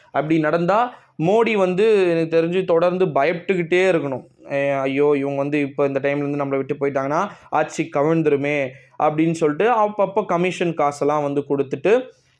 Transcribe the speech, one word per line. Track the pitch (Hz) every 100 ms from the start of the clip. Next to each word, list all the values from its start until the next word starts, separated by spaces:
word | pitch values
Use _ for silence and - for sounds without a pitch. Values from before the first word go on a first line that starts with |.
| _
அப்படி | 139 151 165
நடந்தா | 151 170 175 208 247 - _ -
மோடி | 165 220 226 214
வந்து | 185 180 220 208 180
எனக்கு | 165 165 165
தெரிஞ்சு | 165 185
தொடர்ந்து | 180 165 175 180 180
பயப்பட்டுக்கிட்டே | 139 147 175 - 185 160 180 185
இருக்கணும். | 165 143 127 - _ -
"ஏ, | 139 139
ஐயோ, | 139 135 135 147 143
இவங்க | 139 139
வந்து | 143 147
இப்ப | 139 139 143
இந்த | 135
டைம்ல | 139 143
இருந்து | 143 143
நம்மளை | 139 135
விட்டு | 135
போயிட்டாங்கன்னா | 147 143 135 139 156 202 - -
ஆட்சி | 147 151 - 151
கவிழ்ந்துருமே" | 147 151 165 151 139 143 147 131 - _ -
அப்படின்னு | 151 151 165
சொல்லிட்டு | 165 151 147 220
அப்பப்போ | 226 208 208 196 208
கமிஷன் | - 175 180 170 175
காசெல்லாம் | 160 143 139 143 151
வந்து | 143 143 139
கொடுத்துட்டு | 139 131 135 175 240 262 - _